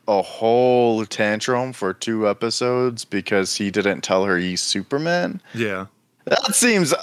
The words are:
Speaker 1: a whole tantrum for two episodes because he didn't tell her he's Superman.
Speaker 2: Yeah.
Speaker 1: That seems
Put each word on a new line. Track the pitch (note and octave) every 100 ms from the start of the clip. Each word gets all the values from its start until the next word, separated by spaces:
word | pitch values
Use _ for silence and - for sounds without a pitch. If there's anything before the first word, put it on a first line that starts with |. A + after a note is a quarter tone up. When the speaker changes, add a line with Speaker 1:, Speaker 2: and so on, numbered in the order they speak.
| -
Speaker 1:
a | G2
whole | - - A2+ A#2+ B2+ B2 A#2+ A2
tantrum | G#2 - G#2+ G#2+ - B2 B2+
for | B2 F#2+
two | F#2 - A2 G#2+
episodes | G2+ A#2 - B2 B2+ B2+ A#2
because | - G2 - G2+ F#2+ -
he | G2+
didn't | G2+ G2 F#2
tell | - F#2+
her | G2 F2+
he's | F2+ F2+
Superman. | - G2+ F#2+ C#3+ D#3+ F3 F3+ F#3+ -
Speaker 2:
Yeah. | A2+ A2 F#2+ G2 _ _ _ -
Speaker 1:
That | D#3+ -
seems | G#3 A#3+ G#3 D3+ -